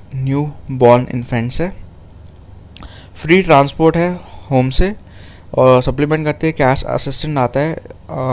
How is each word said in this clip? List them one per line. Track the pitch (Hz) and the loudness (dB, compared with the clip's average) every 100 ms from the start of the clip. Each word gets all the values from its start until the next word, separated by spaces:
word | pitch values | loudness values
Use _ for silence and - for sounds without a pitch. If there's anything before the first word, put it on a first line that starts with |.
| - 135 | -12 -8
new | 131 139 147 143 - | -4 -2 -4 -8 -8
born | 131 120 123 127 | 2 6 6 2
infants | 123 120 120 117 - | -6 -4 -4 -4 -4
है, | 175 190 - - - - - - - - - - - - - - | -6 -8 -18 -20 -20 -20 -20 -20 -20 -20 -20 -20 -20 -20 -20 -6
free | 151 180 | 2 2
transport | 180 143 143 - 160 165 | 6 4 4 2 2 2
है | 175 180 - - - | -2 -4 -14 -16 -2
home | 135 131 | 0 2
से, | 131 185 214 - - - - - | 2 0 -2 -14 -20 -20 -20 -6
और | - 131 127 | 2 4 4
supplement | 127 127 147 156 151 | 2 -2 -2 -2 -2
करते | 147 160 | -4 -4
हैं | 156 | 0
cash | 131 139 | 0 0
assistant | - 127 - 131 151 143 | -2 -6 -6 -6 -4 -2
आता | 123 139 | -2 -2
है, | 156 | -4
अ, | - - - - 151 131 | -6 -14 -20 -12 -8 -4